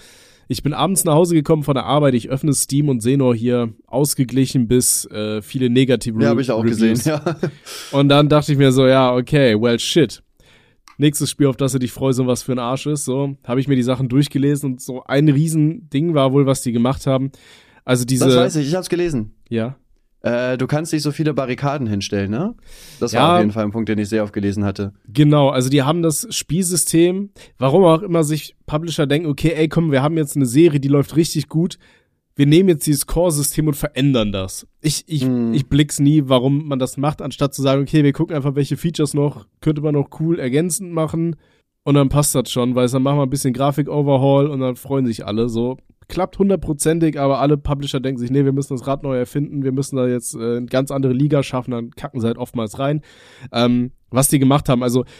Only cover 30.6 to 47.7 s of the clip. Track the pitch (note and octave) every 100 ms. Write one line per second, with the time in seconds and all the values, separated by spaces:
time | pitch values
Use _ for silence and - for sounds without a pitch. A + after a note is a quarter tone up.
30.6 | E3+ C#3+ C#3 C#3+ C3+ D3+ E3+ D#3 C3+ D#3
31.6 | F3 - _ _ _ _ _ - C#3+ D#3
32.6 | F#3+ D#3+ - C#3+ - E3 F3+ D3 C#3 -
33.6 | D3+ C#3+ D#3 - C#3+ B2+ G#2+ G2 F#2 -
34.6 | - _ D3+ D3 - D#3 C3 B2 A#2 A#2
35.6 | C3+ C#3+ D3+ - C#3+ D3+ C3 C3 B2+ C#3
36.6 | D#3 C3+ B2+ - C#3+ D3 D3+ - C#3 -
37.6 | C3+ C#3 C#3 D#3 C#3+ C#3 D#3+ D#3 C#3 C3+
38.6 | C#3 C#3+ E3+ D#3 D3 D3 C#3+ C#3 - _
39.6 | - D3+ D3+ D3 C#3+ - D#3+ F3 C3 C3+
40.6 | F3+ D#3+ F#3 E3 D#3 E3 E3+ E3 _ _
41.6 | _ _ - C#3+ C3+ C#3+ D3 C#3 A#2 C3
42.6 | B2 B2 B2 C3 C3 C#3+ C3+ C#3 C#3 B2
43.6 | C#3 C#3+ C#3+ D3 C#3+ C3+ C#3 C#3 C#3+ C#3
44.6 | C3 B2 - C#3 B2+ G#2+ F2+ G#2+ A#2+ A2+
45.6 | B2 C3 _ _ - - F#3 - G3 F#3+
46.6 | D3+ D3 D3+ E3 E3 D3+ C#3 C3+ C#3 D3
47.6 | D3